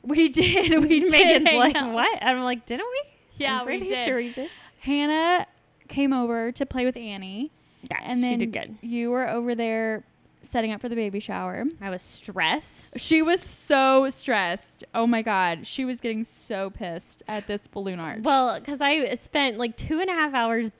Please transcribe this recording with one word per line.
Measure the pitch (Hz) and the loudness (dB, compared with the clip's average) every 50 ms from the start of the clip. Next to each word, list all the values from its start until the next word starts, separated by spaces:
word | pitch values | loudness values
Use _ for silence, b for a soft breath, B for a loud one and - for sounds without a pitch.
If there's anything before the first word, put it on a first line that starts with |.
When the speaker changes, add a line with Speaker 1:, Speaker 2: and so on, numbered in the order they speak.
Speaker 1:
We | - 233 302 311 330 302 | -4 0 4 4 4 4
did. | 254 311 359 359 349 381 370 320 320 311 | 4 2 2 4 4 4 4 4 6 4
<laughs> | 294 302 | 6 6
We | 320 294 | 6 4
did | 330 370 | 6 6
Speaker 2:
Megan's | 311 294 370 339 320 269 311 349 | 8 8 8 8 8 6 6 6
Speaker 1:
hang | 311 - | 6 6
Speaker 2:
like, | 240 302 277 | 6 6 4
Speaker 1:
out. | - 269 240 226 | 2 -2 0 0
Speaker 2:
"What?" | 226 254 415 440 - - | 2 2 2 0 0 0
I'm | 262 254 254 | 0 0 2
like, | 254 247 247 233 - | 0 -2 -2 -4 -6
"Didn't | - 233 - 403 480 | -8 -6 -6 -6 -4
we?" | 494 539 587 - _ _ _ _ - | -6 -6 -8 -8 _ _ _ _ -10
Speaker 1:
Yeah, | - 285 269 269 254 | -6 -4 -2 -2 -2
Speaker 2:
I'm | 247 | -2
Speaker 1:
we | 254 277 | -4 -4
Speaker 2:
pretty | - 185 370 | -4 -4 -4
Speaker 1:
did. | 254 254 240 | -4 -2 -2
Speaker 2:
sure | 233 262 | -2 -2
we | 240 240 240 240 | -2 -4 -6 -8
did. | 233 269 339 B B B B B _ | -8 -10 -10 B B B B B _
Speaker 1:
Hannah | - 262 285 285 294 294 302 311 320 339 359 359 - _ _ _ _ _ _ _ _ - | -4 -2 0 0 2 2 2 2 2 2 2 2 0 _ _ _ _ _ _ _ _ -8
came | - 277 277 269 | -2 0 2 2
over | 269 254 240 233 233 233 226 233 247 | 2 0 0 -2 -2 -2 -4 -4 -4
to | - 285 | -6 -6
play | 269 - 262 247 | -4 -2 -2 -2
with | 254 247 | -2 -2
Annie. | 247 233 214 202 190 190 185 190 208 269 311 _ b b b b b b | -4 -10 -12 -12 -10 -12 -10 -8 -8 -8 -8 _ b b b b b b
Speaker 2:
Yeah, | - - - | -8 -8 -8
Speaker 1:
And | - - 247 247 | -6 -4 -2 0
Speaker 2:
she | 247 247 | 0 0
Speaker 1:
then | 247 - | 0 0
Speaker 2:
did | 240 233 | -2 -2
good. | 208 - - - 220 214 | -4 -8 -10 -10 -14 -14
Speaker 1:
you | - 233 233 240 233 233 | -10 -6 -4 -4 -2 -2
were | 240 254 254 - | 0 0 -2 -2
over | - 240 240 247 240 | -2 -2 -2 -2 -2
there | 226 233 226 220 220 226 220 220 208 - _ _ _ _ _ _ _ - - | -2 -2 -2 -2 -2 -2 -2 -4 -6 -8 _ _ _ _ _ _ _ -18 -4
setting | - 240 226 220 | -2 -2 -2 -2
up | 214 202 | -4 -6
for | - 240 | -6 -4
the | 233 | -4
baby | 226 220 202 190 202 | -2 -2 -2 -4 -6
shower. | - - 190 185 185 185 185 202 226 294 330 - | -6 -6 -6 -6 -4 -6 -6 -4 -4 -4 -6 -6
Speaker 2:
I | 196 196 | -8 -8
was | 185 180 | -8 -8
stressed. | - - - - - - 180 185 165 160 202 302 - - - - - - - 240 | -10 -12 -14 -14 -14 -8 -2 0 2 2 2 0 -4 -12 -18 -18 -18 -14 -12 -10
Speaker 1:
She | - - 320 320 | 0 2 4 4
was | 320 320 349 370 | 4 4 2 0
so | - - - - - - 294 269 269 269 262 269 269 269 | -2 -10 -14 -14 0 2 4 4 6 6 6 6 4 2
stressed. | 262 - - - 240 208 185 170 175 202 - - _ _ - _ - | -2 -6 -4 0 0 0 0 0 -4 -6 -8 -18 _ _ -20 _ -2
Oh | 240 226 | 0 2
my | 233 233 226 | 2 2 0
God. | 220 226 208 190 185 175 170 156 - | 0 0 0 2 2 0 0 -4 -8
She | - - - 262 | -10 -6 -6 -4
was | 254 254 240 | -4 -6 -4
getting | - 233 226 220 226 | -4 -4 -4 -4 -6
so | - - - - - 220 196 196 196 | -8 -12 -20 -10 -8 -6 -4 -4 -6
pissed | 202 - 214 175 165 175 - - - _ - | -8 -8 -8 -8 -8 -10 -12 -16 -20 _ -12
at | - 214 214 208 | -8 -8 -8 -6
this | - 208 208 _ | -6 -8 -8 _
balloon | - - 202 196 190 185 175 | -10 -10 -8 -6 -6 -6 -6
arch. | 165 160 - 220 220 | -8 -8 -8 -4 0
Speaker 2:
Well, | 302 277 269 262 247 214 - | 2 4 4 4 2 -2 -4
'cause | - - 294 262 | -6 -10 -6 -2
I | 294 285 294 320 269 - - | 0 2 2 2 0 -2 -4
spent, | 226 - - - 302 277 262 214 214 | -6 -8 -4 -2 0 0 0 -2 -4
like, | 247 233 226 | -6 -6 -6
two | - - - 320 311 | -8 -6 -4 -2 -2
and | 381 381 | -2 -2
a | 359 | 0
half | 330 302 302 269 | -2 -2 0 0
hours | 254 233 226 226 226 233 220 _ | 0 0 0 0 0 -2 -4 _